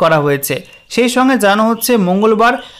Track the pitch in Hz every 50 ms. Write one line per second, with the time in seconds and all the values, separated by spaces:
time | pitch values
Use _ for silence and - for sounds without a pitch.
0 | 175 160 160 151 143 147 143 139 139 - 135 - - - - - _ _ - 233
1 | 247 240 247 254 262 269 262 214 208 196 202 214 220 226 226 226 - - 247 214
2 | 185 175 185 196 214 220 226 214 226 240 262 254 - - -